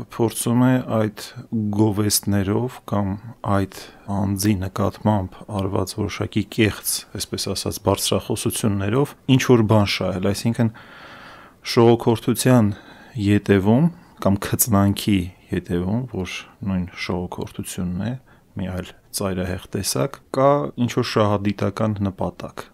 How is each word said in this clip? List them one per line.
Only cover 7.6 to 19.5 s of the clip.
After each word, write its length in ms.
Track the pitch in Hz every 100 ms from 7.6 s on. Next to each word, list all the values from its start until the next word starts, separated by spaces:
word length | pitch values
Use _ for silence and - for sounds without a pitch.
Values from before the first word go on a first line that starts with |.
| 101 -
բարձրախոսություններով 1300 | - 98 - 101 - 113 113 - 113 101 98 123 143 - -
ինչ-որ 340 | 131 - 120
բան 260 | 107 110 101
շահել, 380 | - 92 95 101
այսինքն՝ 460 | 101 117 113 117 - - - - - - - - _ -
շողոքորթության 1080 | - 117 117 - 110 - 113 131 127 104 101 - - - 120
ետևում 680 | 101 104 101 98 95 120 165 - - -
կամ 180 | 196 196
քծնանքի 800 | - 208 - 147 101 98 - 98 87 - -
ետևում, 560 | 92 - 90 92 113 131
որ 280 | 92 90 - - -
նույն 260 | 104 92 87
շողոքորթությունն 1040 | - - 90 90 - - - - - 90 90
է, 120 | 107 131 - - _
մի 160 | 101 92
այլ 220 | 90 90 - _
ծայրահեղ 560 | - 101 92 90